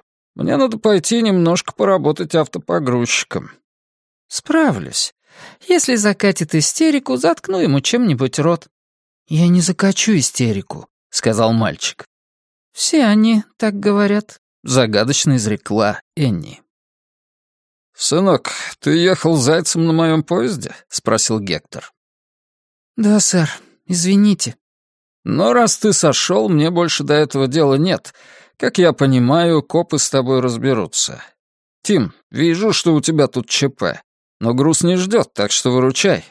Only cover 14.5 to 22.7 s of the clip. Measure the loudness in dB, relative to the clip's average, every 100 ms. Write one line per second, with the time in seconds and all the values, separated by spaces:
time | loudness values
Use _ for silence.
14.5 | _ -2 0 2 0 0 0 0 0 0
15.5 | -6 -2 0 0 -2 _ -4 -2 -2 -8
16.5 | -20 _ _ _ _ _ _ _ _ _
17.5 | _ _ _ _ -8 -2 0 2 0 -2
18.5 | -12 -14 -8 -2 0 2 0 0 0 2
19.5 | 0 0 -2 0 2 2 0 0 -2 -2
20.5 | -6 -10 -16 _ -8 -2 -2 -2 -4 -4
21.5 | -8 _ -20 -20 _ _ _ _ _ _
22.5 | _ _